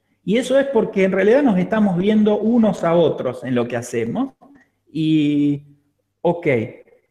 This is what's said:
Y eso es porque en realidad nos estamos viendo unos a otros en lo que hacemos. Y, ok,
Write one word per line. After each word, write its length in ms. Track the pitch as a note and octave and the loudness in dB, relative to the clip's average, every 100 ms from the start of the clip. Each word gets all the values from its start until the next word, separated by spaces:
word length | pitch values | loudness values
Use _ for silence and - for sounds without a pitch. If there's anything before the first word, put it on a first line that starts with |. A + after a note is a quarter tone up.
| _ _ F3 | _ _ -2
Y 120 | A3+ | -2
eso 220 | B3 C4+ | 0 0
es 60 | C4+ | 0
porque 360 | A3+ F#3+ G3 | 0 -2 0
en 80 | F#3+ | 0
realidad 320 | F#3 G3 C4 | 2 2 4
nos 140 | C#4+ F#3 | 2 0
estamos 400 | F3 A3 G3+ E3+ | 0 0 0 0
viendo 400 | G3 G#3+ G#3+ G#3 | 0 2 2 2
unos 460 | A3 A#3+ G#3+ F3 | 2 2 2 0
a 120 | E3 E3+ | 0 2
otros 480 | D3+ - B2+ A#2+ | 2 0 -6 -8
en 120 | B2+ B2 | -4 -2
lo 120 | A#2+ | -2
que 100 | A#2+ | -6
hacemos. 560 | A#2+ A#2+ A2+ F3 C#4 - - - _ _ _ | -6 -6 -4 -4 -6 -10 -20 -20 _ _ _
Y, 720 | D#3 D#3 D#3 D3 D3 D3 C#3+ - _ _ _ _ _ | -4 0 2 2 0 0 -2 -8 _ _ _ _ _
ok, 260 | E3 E3+ D#3 A#2+ A2 - _ _ _ | -2 -2 0 -2 -2 -10 _ _ _